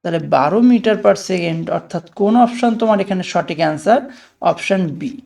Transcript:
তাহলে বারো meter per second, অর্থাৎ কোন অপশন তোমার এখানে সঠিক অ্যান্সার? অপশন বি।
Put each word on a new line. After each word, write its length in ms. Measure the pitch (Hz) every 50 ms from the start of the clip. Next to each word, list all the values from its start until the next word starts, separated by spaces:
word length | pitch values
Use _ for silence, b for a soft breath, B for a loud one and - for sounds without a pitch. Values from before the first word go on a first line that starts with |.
তাহলে 160 | - 175 165 165
বারো 420 | 147 143 143 135 135 151 180 226
meter 340 | 240 247 247 233 - 220 214
per 200 | 202 208 202 190
second, 560 | 190 - - 185 180 170 165 160 165 165 170
অর্থাৎ 400 | 170 165 - - - 170 - -
কোন 260 | _ - 202 208 226
অপশন 380 | 247 247 240 240 - 247 240 220
তোমার 260 | 233 233 220 214 196
এখানে 220 | 190 196 190 185
সঠিক 360 | 180 - - 175 170 - 165 147
অ্যান্সার? 520 | 160 156 156 147 - 190 233 277 262 B B B B B B B
অপশন 460 | - 180 160 - - - 196 190 185
বি। 340 | 156 - 170 156 127 - - _